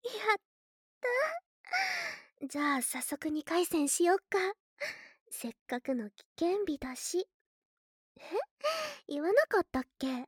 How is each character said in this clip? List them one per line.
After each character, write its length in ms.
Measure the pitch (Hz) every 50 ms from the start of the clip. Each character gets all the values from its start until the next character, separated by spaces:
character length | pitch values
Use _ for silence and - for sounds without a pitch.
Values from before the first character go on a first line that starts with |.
| -
や 80 | 480 494 415 - 440 415
っ 20 | - _ _ _ _ _ _ _ _ _ _ _ _ - 494 480 508 605 622 659 698 _ _ _ _ - - - 740 784 784 - 679 679 640 - - - _ _ _
た。 60 | -
じ 120 | 269 - 285
ゃ 160 | 294 294 277
あ 60 | 262
早 200 | 247 - - 254 -
速 260 | - 294 285 - 320
二 140 | 302 311 -
回 220 | - 320 349 359
戦 220 | - - 320 285
し 160 | 277 - - 349
よ 120 | 339 370
っ 20 |
か。 200 | 392 _ _ - 392 370 381 415 _ _ _ _ _ 571 - - - - - - _ _ _
せ 180 | - - - 233
っ 40 | - _ _
か 140 | - 247 247
く 140 | _ - 269
の 140 | 240 214 208 _ - - _ _
記 100 | - 330
念 200 | 349 381 415 403
日 120 | 339 294
だ 180 | - 254 262 254
し。 320 | - - - - 359 381 _ _ _ _ _ _ _ _ _ _ _ _ _ _ _ _ _ _
え？ 40 | - - - 330 440 - _ _ _ - 605 640 640 622 605 571 - _
言 160 | - 285 285 302
わ 80 | 349
な 160 | 415 539 622
か 140 | - - 392
っ 20 | - _
た 80 | - 160
っ 40 | - _ _
け？ 300 | _ - 262 254 247 262